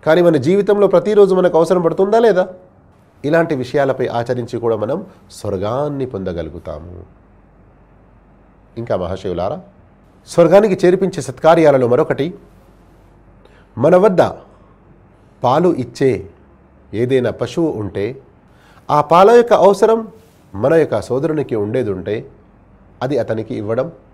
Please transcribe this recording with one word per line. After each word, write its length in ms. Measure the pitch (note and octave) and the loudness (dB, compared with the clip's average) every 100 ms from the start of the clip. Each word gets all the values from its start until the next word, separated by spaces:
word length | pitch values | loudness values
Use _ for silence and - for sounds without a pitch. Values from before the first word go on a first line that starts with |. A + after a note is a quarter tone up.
| - | 2
కానీ 160 | E3 | 2
మన 140 | F3 D#3+ | 4 2
జీవితంలో 500 | B2 F#3+ G3 G#3 G3+ | 2 0 2 2 4
ప్రతిరోజు 480 | F#3 G3 G#3 G3 | 2 2 4 4
మనకు 240 | F#3 F3+ D#3+ | 4 2 2
అవసరం 240 | E3 F#3 | 2 2
పడుతుందా 360 | E3 D#3+ G3 A3 | 0 0 0 2
లేదా? 300 | A#3 F3+ F#3 - - _ _ _ _ _ | 2 2 -2 -6 -20 _ _ _ _ _
ఇలాంటి 300 | C#3 E3 D#3+ | -2 0 0
విషయాలపై 520 | D3 B2+ D3 C#3 B2+ B2 | -4 -4 -2 -2 -2 -4
ఆచరించి 520 | A#2 A#2+ B2 A#2 A#2 | -4 -4 -6 -6 -6
కూడా 180 | A#2 A2 | -4 -2
మనం 300 | G#2 D#3 G#3 - _ | -4 -6 -8 -20 _
స్వర్గాన్ని 760 | - G#2 G2 G2+ B2 D3 C#3 C3 | -14 -8 -6 -4 -4 -6 -6 -8
పొందగలుగుతాము. 1080 | G2 F#2 E2+ D#2+ D#2+ E2 D#2 E2+ F2 F2 _ _ _ _ _ _ _ _ _ _ _ _ _ _ _ _ - | -8 -8 -8 -10 -12 -14 -14 -16 -20 -20 _ _ _ _ _ _ _ _ _ _ _ _ _ _ _ _ -14
ఇంకా 180 | A#2 G#2 | -6 -4
మహాశయులారా, 640 | F2 F#2 G2+ E2+ F#2 D#3+ - _ _ _ _ _ - | -4 -6 -6 -6 -6 -6 -14 _ _ _ _ _ -8
స్వర్గానికి 600 | - E3+ F#3 G#3+ F#3+ F3+ | 2 6 6 4 2 2
చేర్పించే 340 | F3+ F#3 - | 2 -2 -6
సత్కార్యాలలో 680 | C3 B2+ B2+ E3+ D#3+ C3+ B2 | -12 0 4 6 6 4 2
మరొకటి, 460 | B2 - C3+ C#3+ F3+ - _ _ _ _ _ _ _ _ _ - _ _ - | 0 0 -2 -4 -8 -20 _ _ _ _ _ _ _ _ _ -20 _ _ -2
మన 180 | C3+ F3+ | 2 4
వద్ద 240 | G#3 F3+ A#2 - - _ _ _ _ _ _ _ _ _ | 4 2 -2 -2 -20 _ _ _ _ _ _ _ _ _
పాలు 240 | B2+ C#3 F3 | -2 2 0
ఇచ్చే 640 | D3 B2 B2 C3+ G2+ E2 - _ _ _ _ _ | -2 -6 -2 -2 -2 -8 -20 _ _ _ _ _
ఏదైనా 360 | G2+ B2 C3 A#2+ | -6 0 0 -2
పశువు 420 | - A#2 - E3 | -4 -8 -4 -4
ఉంటే, 500 | A2 G2+ F#2+ G#2 C3+ - _ _ _ _ - _ | -4 -8 -6 -8 -8 -20 _ _ _ _ -20 _
ఆ 100 | D3 | -2
పాల 300 | D3 E3 G3 | 2 4 6
యొక్క 220 | A#3+ A#3 | 6 4
అవసరం 560 | G3 F#3 G3 A3+ A3+ A3 - _ _ _ | 4 4 4 2 0 -2 -18 _ _ _
మన 200 | G2 A#2+ | -4 0
యొక్క 260 | E3 D3+ A2+ | 2 2 -2
సోదరునికి 560 | - B2+ D#3 D#3 C3+ A#2 | -4 -4 -2 -4 -4 -4
ఉండేది 340 | G#2 B2 A2+ | -4 -4 -4
ఉంటే, 400 | F#2 F#2 A2 B2 - _ _ _ _ _ - | -6 -6 -8 -8 -20 _ _ _ _ _ -10
అది 160 | C3 C#3 | -6 -4
అతనికి 360 | A2 A2 G#2+ | -4 -6 -6
ఇవ్వడం. 380 | A#2 G#2 A2+ D3+ - _ | -8 -6 -4 -4 -8 _